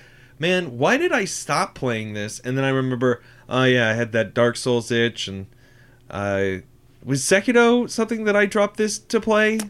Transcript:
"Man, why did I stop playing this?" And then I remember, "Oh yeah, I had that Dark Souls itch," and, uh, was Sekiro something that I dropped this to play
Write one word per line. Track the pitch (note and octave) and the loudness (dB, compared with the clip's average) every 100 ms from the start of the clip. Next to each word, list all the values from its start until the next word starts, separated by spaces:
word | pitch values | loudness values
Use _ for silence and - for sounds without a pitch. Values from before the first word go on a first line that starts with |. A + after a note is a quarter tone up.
| - - - - | -20 -20 -20 -6
"Man, | E3+ F#3 E3+ A#2+ | -2 0 -2 0
why | D#3 C4 | 2 2
did | F4 | 2
I | C#4 F#3+ | 0 -2
stop | - - D3 G3 - | -6 -4 -2 -2 -4
playing | B2+ A2+ G#2+ | -4 -4 -4
this?" | G#2 G#2 - | -6 -8 -8
And | B2 C3 | -6 -2
then | |
I | C3+ | 0
remember, | C3+ C3 B2 B2+ A#2+ - - - | 0 0 0 0 0 -6 -20 -6
"Oh | B2 | 0
yeah, | C3 B2+ A2+ | 4 4 2
I | |
had | A2+ A2+ | 0 0
that | A2+ G#2 | -2 0
Dark | - A#2+ A#2 | 2 0 0
Souls | B2+ A#2+ A2 | -2 -2 0
itch," | A#2+ A#2 - - | 0 0 -2 -8
and, | F#2+ F#2+ - - - - - - | -10 -12 -18 -20 -20 -20 -20 -12
uh, | G2 G2+ G2 G2 F#2 - _ _ _ | -6 -2 -2 -2 -4 -10 _ _ _
was | - C3+ | -6 -4
Sekiro | - F#3+ G#3 A#3+ A#3+ B3 A#3 | 2 2 4 4 6 4 0
something | - A3+ A3+ | -2 -4 -2
that | G#3+ | 0
I | G3+ G#3 | 2 2
dropped | G#3+ G#3 - | 2 0 0
this | G#3+ - | -4 -4
to | - A3+ | -4 -2
play | A3 G#3+ G#3+ A3 | 2 2 2 0